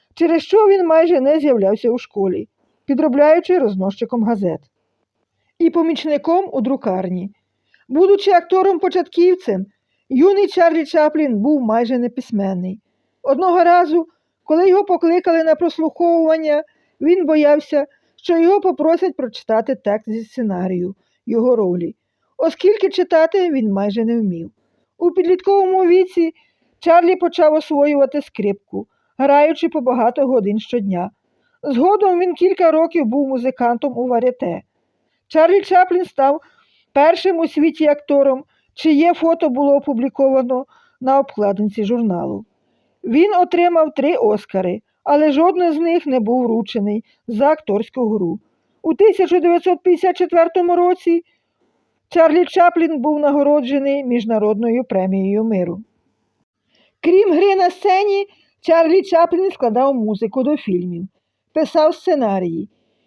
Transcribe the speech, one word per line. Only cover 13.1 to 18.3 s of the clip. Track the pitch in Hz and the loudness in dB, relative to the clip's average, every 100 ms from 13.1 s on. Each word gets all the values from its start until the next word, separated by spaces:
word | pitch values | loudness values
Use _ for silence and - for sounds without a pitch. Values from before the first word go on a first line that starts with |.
| _ | _
Одного | - 285 370 349 | -4 -2 0 2
разу, | 339 349 349 339 330 _ _ _ | 4 2 2 0 -4 _ _ _
коли | - 311 381 | -2 2 4
його | 381 | 2
покликали | 403 349 339 349 359 330 | 2 0 0 0 0 0
на | 320 311 | 0 0
прослуховування, | 330 - 320 - 339 339 320 320 311 294 311 _ _ - | -2 -2 -6 -2 0 2 0 0 -2 -4 -4 _ _ -4
він | 302 370 302 | 0 0 2
боявся, | 311 294 294 - 294 302 _ _ _ | 2 2 2 0 -4 -4 _ _ _
що | - | -2